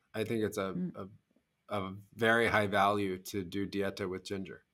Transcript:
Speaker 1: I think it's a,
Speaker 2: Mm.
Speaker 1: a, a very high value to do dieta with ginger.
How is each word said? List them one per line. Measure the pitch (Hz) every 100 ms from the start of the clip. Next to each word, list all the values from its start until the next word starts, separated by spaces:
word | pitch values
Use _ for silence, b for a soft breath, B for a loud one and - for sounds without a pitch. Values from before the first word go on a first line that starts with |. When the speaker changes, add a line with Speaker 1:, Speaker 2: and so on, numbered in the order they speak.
| _
Speaker 1:
I | 110
think | 107 113
it's | 104 104
a, | 95
Speaker 2:
Mm. | 127 180 -
Speaker 1:
a, | 98 107 _ _ _ _ - 104
a | 95 101 - 107
very | 113 117 110
high | 107 104
value | 101 98 104 98 92
to | - 101
do | 85 101 95
dieta | 98 98 95 95
with | 92
ginger. | - 101 87 - _